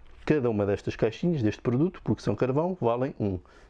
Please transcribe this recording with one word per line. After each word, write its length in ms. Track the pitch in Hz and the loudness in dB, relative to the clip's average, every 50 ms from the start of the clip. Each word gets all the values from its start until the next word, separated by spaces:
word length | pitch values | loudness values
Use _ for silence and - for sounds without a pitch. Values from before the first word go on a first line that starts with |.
| - - - - - | -20 -20 -20 -6 0
Cada 260 | - 156 151 120 120 | 2 2 2 2 2
uma 160 | 110 101 101 | 2 2 2
destas 300 | 98 101 98 - - - | 2 0 0 -2 -4 -2
caixinhas, 460 | - - 110 110 - - 175 175 143 110 | 0 0 0 0 0 -2 0 0 2 0
deste 200 | 107 101 - - | 0 0 0 -2
produto, 380 | 131 120 127 156 190 - - - | 0 0 2 2 0 -2 -4 -4
porque 200 | - 113 - - | -4 -4 -2 -2
são 120 | - 107 | -2 -2
carvão, 420 | 120 131 123 131 143 160 180 190 175 | 0 0 0 0 0 0 -2 -2 -2
valem 340 | 123 117 117 120 127 143 - - | 0 0 0 0 0 -4 -4 -2
um. 120 | 107 101 95 | -2 -2 -2
Ou 60 | 87 - - - - - - | -4 -8 -12 -20 -20 -20 -20